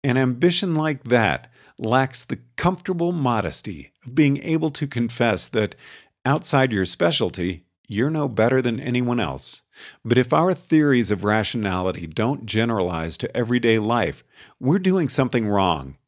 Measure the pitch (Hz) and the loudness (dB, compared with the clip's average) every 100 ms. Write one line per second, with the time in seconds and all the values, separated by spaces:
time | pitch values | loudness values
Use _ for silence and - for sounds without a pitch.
0 | 139 127 131 123 170 175 190 156 156 143 | 0 0 0 2 0 0 -2 -2 -2 -6
1 | 117 120 104 67 - _ _ - 113 127 | 0 2 4 0 -8 _ _ -8 0 0
2 | 135 - - 120 _ - 180 185 - 175 | 0 -4 -8 -10 _ -4 -2 -2 -6 -2
3 | 170 175 131 113 87 - - 80 69 _ | -2 0 0 0 -2 -6 -10 -14 -16 _
4 | - 131 147 139 - 160 156 143 139 120 | -4 2 4 2 -2 -2 -2 -4 -6 -4
5 | 117 - 117 107 - 110 104 - - - | -4 0 0 0 -2 -2 -2 -4 -20 -20
6 | _ _ 127 151 - 139 131 104 92 - | _ _ 0 0 2 2 2 2 -2 0
7 | 170 151 117 - 90 85 _ _ _ 104 | 0 0 -2 -2 -4 -6 _ _ _ -2
8 | 139 156 143 110 113 131 120 113 120 123 | 0 0 -2 2 2 4 0 -2 -2 -2
9 | 123 120 85 69 - - _ - - - | 0 -2 -2 -4 -10 -12 _ -20 -20 -14
10 | 113 120 123 156 175 185 - 160 147 127 | 2 2 4 2 2 -2 2 4 6 4
11 | 98 101 101 107 104 117 104 92 92 80 | 2 0 2 0 0 -2 -2 -2 -2 -4
12 | 80 78 113 143 113 107 117 110 90 85 | -8 -2 -2 -2 -4 -2 0 0 -2 -2
13 | 82 82 - - 117 123 117 113 107 117 | -6 -6 -6 -4 -2 0 2 2 2 0
14 | 90 - _ _ - _ 127 190 185 185 | -2 -6 _ _ -20 _ 0 2 2 0
15 | 156 - 127 123 107 101 95 78 67 67 | 0 0 0 0 2 2 2 0 -6 -18